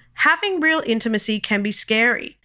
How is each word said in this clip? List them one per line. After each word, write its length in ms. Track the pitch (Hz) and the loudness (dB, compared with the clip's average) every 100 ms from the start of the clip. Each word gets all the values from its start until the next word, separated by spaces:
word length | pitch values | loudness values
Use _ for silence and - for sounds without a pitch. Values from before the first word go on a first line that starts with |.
| _ | _
having 480 | - 294 330 415 370 | -2 2 2 0 0
real 200 | 311 320 - | 0 0 0
intimacy 540 | 226 226 214 - 214 | -2 0 -2 -2 -2
can 200 | - 208 | -2 -2
be 100 | 202 | 0
scary. 680 | 202 - 220 240 226 - - | -2 0 2 2 0 -6 -16